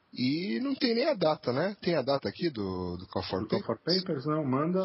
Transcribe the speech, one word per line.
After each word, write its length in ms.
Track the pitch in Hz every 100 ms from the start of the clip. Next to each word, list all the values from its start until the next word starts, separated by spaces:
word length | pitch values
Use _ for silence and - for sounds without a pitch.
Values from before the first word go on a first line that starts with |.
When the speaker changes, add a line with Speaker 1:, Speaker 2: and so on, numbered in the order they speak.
| _
Speaker 1:
E 460 | - 127 156 196 226
não 140 | 269
tem 200 | - 247
nem 140 | 233 320
a 60 |
data, 380 | 226 160 151 -
né? 240 | 127 185 208
Tem 140 | 185
a 80 | 160
data 260 | 123 139 104
aqui 220 | - 170
do, 460 | 120 95 92 90 87
do 80 | 90
Call 160 | 98
for 180 | 92 95
Speaker 2:
Do 60 | 107
Call 120 | -
Speaker 1:
Papers? 60 | -
Speaker 2:
for 120 | 113
Papers, 480 | - 185 185 143 147
não. 180 | 156
Manda 400 | 139 131 160 185